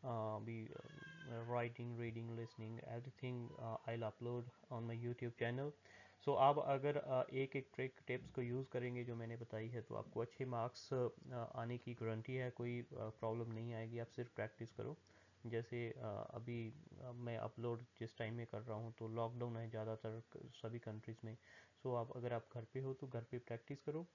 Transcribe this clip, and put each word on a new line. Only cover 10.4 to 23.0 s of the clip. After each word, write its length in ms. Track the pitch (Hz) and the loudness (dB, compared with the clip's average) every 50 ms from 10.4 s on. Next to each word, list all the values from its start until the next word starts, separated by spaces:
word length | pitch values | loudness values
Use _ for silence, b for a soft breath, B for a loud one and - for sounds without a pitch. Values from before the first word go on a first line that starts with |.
| 135 | -2
marks, 480 | 127 123 117 113 123 - - - - 135 | 0 2 2 2 0 0 -6 -4 0 4
uh, 180 | 127 123 117 - - - 131 127 123 117 - - | 4 4 4 2 0 -10 -6 -4 -2 -2 -2 -2
आने 220 | 131 117 117 123 120 | -2 0 0 0 -2
की 160 | - - 120 | -2 -4 -4
guarantee 400 | - 117 113 110 113 113 - 131 | -2 0 0 0 0 0 0 0
है, 180 | 131 127 123 | 0 0 0
कोई, 300 | 123 - 120 120 120 120 | 0 0 0 0 0 0
अ, 40 | 123 - 131 | -2 -4 -4
प्रॉब्लम 580 | 127 110 110 110 - - 113 110 117 117 117 | -4 -4 -4 -4 0 0 2 2 2 0 0
नहीं 220 | 113 110 117 120 117 | -2 -2 -2 -2 -2
आएगी। 260 | 113 113 113 117 117 | -2 -2 -2 -2 -2
आप 80 | 117 - | -4 -4
सिर्फ 280 | - - 120 123 - | -2 -4 -4 -4 -2
practice 360 | - 107 110 - - 117 117 | -2 -2 -2 -2 -6 -8 -8
करो। 260 | - - 107 117 156 - - B B B B B B B - | -4 -4 -4 -4 -4 -6 -12 B B B B B B B -6
जैसे, 460 | 120 113 113 117 - 123 120 120 113 | 0 0 0 0 0 -2 -2 0 -2
अ, 400 | - 127 120 110 101 104 107 - | -2 -2 -2 -2 0 -2 -2 -4
अभी, 420 | - 120 113 120 120 117 113 110 - - - - - - | -4 -6 -4 -2 -2 -2 -2 -4 -6 -10 -14 -14 -12 -10
अ, 100 | 131 127 | -8 -8
मैं 260 | 120 120 120 120 117 110 | -6 -4 -2 -2 0 0
upload 460 | 110 113 - - 117 120 120 113 120 - - - | 0 -2 -2 0 2 2 2 0 -2 -10 -6 -6
जिस 180 | 113 113 - - | -6 -6 -2 -2
time 160 | 117 107 113 | -2 -2 0
में 140 | 120 117 113 | -2 -2 -2
कर 140 | - 107 | -4 -4
रहा 160 | 110 117 107 107 | -2 -2 -2 -2
हूँ, 160 | 113 113 113 | -2 -4 -4
तो 140 | - 113 110 | -4 -4 -2
lockdown 500 | 110 117 117 113 120 120 120 120 117 113 | 2 2 2 2 2 0 -2 0 0 -2
है 120 | 117 110 | -2 -2
ज़्यादातर 540 | 113 110 110 110 110 107 - 113 110 113 113 - | -2 -2 0 0 -2 -2 -2 -4 -4 -4 -8 -10
क-, 200 | - - - 123 123 | -12 -12 -12 -12 -12
सभी 240 | - - 113 117 117 | -6 -4 -4 -4 -2
countries 380 | - 113 110 110 - - 113 - - | -4 -4 -6 -4 -4 -6 -8 -6 -6
में। 140 | 113 110 - B B B B B B B - - | -8 -8 -8 B B B B B B B -4 0
So 120 | 131 123 | 2 2
आप, 220 | 120 117 123 - 127 | 2 2 0 -2 -2
अगर 160 | 120 123 120 | 0 2 2
आप 140 | 117 113 - - | 0 0 -2 -8
घर 100 | 123 110 | -8 -8
पे 160 | - - 135 | -4 -4 -2
हो 140 | 135 135 131 | 0 0 -2
तो 140 | 135 | -2